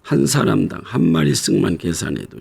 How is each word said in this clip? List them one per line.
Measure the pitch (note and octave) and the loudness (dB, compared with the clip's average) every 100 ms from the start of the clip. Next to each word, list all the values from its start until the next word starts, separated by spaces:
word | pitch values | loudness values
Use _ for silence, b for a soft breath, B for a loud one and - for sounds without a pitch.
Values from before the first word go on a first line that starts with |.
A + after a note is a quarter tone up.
한 | - D3+ C3 | -2 2 2
사람당 | D3 - G2+ - - | 2 2 2 0 -4
한 | - A#2+ E3 | -6 0 2
마리 | D#3+ D3 | 4 2
씩만 | C#3 - G2 F#2 E2+ | 0 0 0 0 -2
계산해도 | F2 E2 - C2 - - | -4 -4 -4 -6 -10 -16